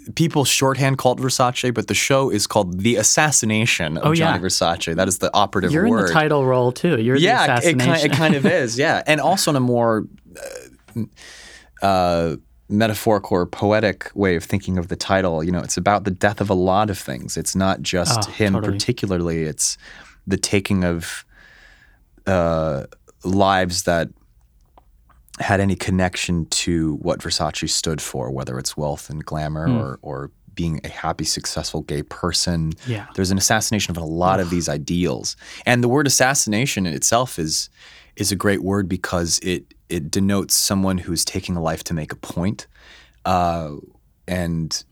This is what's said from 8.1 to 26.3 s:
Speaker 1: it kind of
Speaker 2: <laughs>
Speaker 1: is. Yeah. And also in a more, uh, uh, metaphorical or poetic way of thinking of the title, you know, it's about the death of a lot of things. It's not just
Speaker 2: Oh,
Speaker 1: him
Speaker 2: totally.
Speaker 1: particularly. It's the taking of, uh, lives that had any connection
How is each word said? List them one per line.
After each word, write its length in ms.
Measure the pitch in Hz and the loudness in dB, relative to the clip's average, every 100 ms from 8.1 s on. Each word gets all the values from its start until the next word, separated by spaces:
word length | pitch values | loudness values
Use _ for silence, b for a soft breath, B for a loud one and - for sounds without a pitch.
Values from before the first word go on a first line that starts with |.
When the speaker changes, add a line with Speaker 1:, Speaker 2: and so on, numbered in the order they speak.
Speaker 1:
it 20 | 143 | 2
kind 180 | 156 143 | 4 4
of 100 | 139 | 2
Speaker 2:
<laughs> 140 | 170 | 2
Speaker 1:
is. 160 | 123 117 | 0 0
Yeah. 240 | 156 101 - | 0 2 2
And 120 | 151 | 2
also 300 | 139 190 - | 2 2 2
in 60 | 143 | 2
a 40 | |
more, 460 | 123 120 117 110 - - - - | 2 2 2 2 -2 -10 -20 -16
uh, 640 | - - 64 65 - 117 104 B B B B B B - | -14 -14 -16 -20 -12 -8 -8 B B B B B B -4
uh, 520 | 98 92 87 85 85 73 - _ - | 0 2 2 2 0 -4 -10 _ -4
metaphorical 680 | 104 110 107 113 104 - 95 | 0 0 0 0 0 2 0
or 80 | 87 | 0
poetic 640 | - 104 107 107 87 - | 0 2 4 2 -2 -6
way 200 | 98 98 82 | 0 2 2
of 80 | |
thinking 340 | - 101 - 92 | 0 -4 -2 -4
of 100 | 85 | -4
the 80 | 82 | -6
title, 480 | - 98 92 80 | 0 2 2 0
you 60 | 85 | 0
know, 80 | 87 | -2
it's 160 | - - | -2 -2
about 280 | 90 104 | 2 2
the 60 | 101 | 0
death 300 | 90 104 - | 0 0 0
of 80 | 101 | 0
a 60 | |
lot 340 | 92 92 95 107 | 2 2 2 0
of 100 | 92 | -2
things. 380 | - 64 - 82 | -8 -8 -8 -6
It's 180 | 82 | -4
not 280 | 92 95 92 | 0 0 0
just 460 | - 90 90 113 104 | -2 0 2 0 -2
Speaker 2:
Oh, 40 | |
Speaker 1:
him 220 | - 104 | 0 2
Speaker 2:
totally. 180 | 104 104 | 2 0
Speaker 1:
particularly. 680 | 101 - 123 104 90 85 82 | -2 -2 -2 -2 -2 0 -2
It's 340 | 78 71 - - B B B B - | -4 -2 -4 -4 B B B B -4
the 120 | 95 | -4
taking 460 | - 101 - 98 | 0 0 2 0
of, 400 | 90 85 82 - - b b b b b b b _ _ - | 2 0 -4 -12 -16 b b b b b b b _ _ -2
uh, 580 | 92 85 80 80 69 - - _ _ | 2 2 0 -2 -4 -8 -16 _ _
lives 580 | 92 95 98 95 92 87 | -2 2 4 4 2 0
that 240 | - 85 78 - _ _ _ _ _ - _ _ _ _ _ - | 0 0 -2 -8 _ _ _ _ _ -20 _ _ _ _ _ -6
had 220 | - 98 | 0 2
any 140 | 98 | 2
connection 720 | 90 - 92 90 - - | -2 -2 0 0 -2 -2